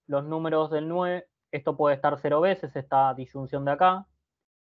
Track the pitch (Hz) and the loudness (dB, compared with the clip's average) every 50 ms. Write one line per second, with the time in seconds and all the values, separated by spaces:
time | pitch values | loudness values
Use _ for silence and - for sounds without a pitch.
0 | _ - 143 139 143 151 160 160 165 160 160 156 156 151 160 151 156 160 170 180 | _ -4 -4 -4 -4 -2 -6 -4 -2 0 0 0 0 0 -2 -4 -4 -2 -2 -2
1 | 180 180 180 180 175 _ _ _ _ - - 147 - 156 147 143 151 147 143 139 | -2 -2 -2 -6 -8 _ _ _ _ -10 -10 -6 -4 -4 -2 2 2 2 2 2
2 | - 147 147 139 - 147 143 151 170 196 190 190 - 139 - 147 131 - 143 135 | 2 0 0 0 -2 0 2 4 4 2 2 0 -4 -10 -8 -10 -6 0 2 4
3 | 135 135 127 131 131 - - 139 135 127 - 139 139 143 147 143 185 185 185 190 | 4 4 2 -2 -8 -12 -10 -12 -10 -6 -6 -4 -2 -2 0 4 4 4 2 2
4 | 196 _ _ _ _ _ _ _ _ _ _ _ | -4 _ _ _ _ _ _ _ _ _ _ _